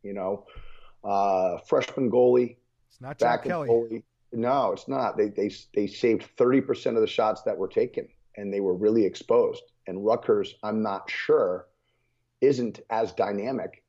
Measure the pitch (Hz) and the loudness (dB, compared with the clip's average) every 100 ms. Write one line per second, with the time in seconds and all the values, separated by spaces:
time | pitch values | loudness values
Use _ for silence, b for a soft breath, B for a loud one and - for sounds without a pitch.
0 | 101 98 95 98 - b b b b b | -10 -8 -6 -6 -8 b b b b b
1 | 101 98 101 95 92 87 - 143 120 - | -2 0 2 2 0 -2 0 0 0 -2
2 | 127 123 123 123 120 - _ _ _ _ | 0 4 6 4 2 -6 _ _ _ _
3 | 127 147 120 120 - 165 135 117 117 113 | -16 -2 0 0 -2 -4 2 2 2 -8
4 | _ _ _ 117 120 135 110 95 - 135 | _ _ _ -4 0 2 0 -2 -4 -2
5 | 113 - 107 98 104 - - - 101 - | -2 0 0 0 -4 -4 -6 -4 -4 0
6 | 120 104 - - 123 135 131 117 131 117 | 2 2 -2 0 4 4 2 -4 0 0
7 | 110 - 110 107 - 90 95 113 123 - | 0 2 0 -2 -6 -4 -2 -2 -2 -4
8 | - _ _ - 101 101 95 92 104 113 | -12 _ _ -12 -6 -4 -2 0 2 2
9 | 95 - - 117 113 - - _ - 92 | 0 -2 2 2 2 -2 -16 _ -12 -4
10 | 104 117 - 104 95 - 107 110 110 98 | 0 0 2 0 0 -8 -4 -2 -2 -4
11 | - - - 151 98 90 - _ _ _ | -8 -8 2 2 2 -2 -10 _ _ _
12 | _ _ _ _ 135 127 117 - - 110 | _ _ _ _ 2 2 -2 -8 -6 -2
13 | 110 - 104 101 113 131 90 - | -2 -2 -2 -2 -4 -6 -8 -14